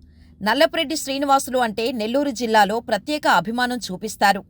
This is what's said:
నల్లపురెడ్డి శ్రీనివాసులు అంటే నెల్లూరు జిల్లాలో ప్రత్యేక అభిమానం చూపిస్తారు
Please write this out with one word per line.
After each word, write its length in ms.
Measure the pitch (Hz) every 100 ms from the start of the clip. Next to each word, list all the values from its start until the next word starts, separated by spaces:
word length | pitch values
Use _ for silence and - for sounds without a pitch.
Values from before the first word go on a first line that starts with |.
| - _ - -
నల్లపురెడ్డి 540 | 208 277 330 330 277 311
శ్రీనివాసులు 640 | 269 269 285 269 262 254
అంటే 340 | 233 208 233
నెల్లూరు 380 | 247 220 269 285
జిల్లాలో 500 | 226 233 220 196 226
ప్రత్యేక 480 | 240 202 - 294 302
అభిమానం 500 | 190 196 240 247 247
చూపిస్తారు 680 | 190 180 208 - 202 196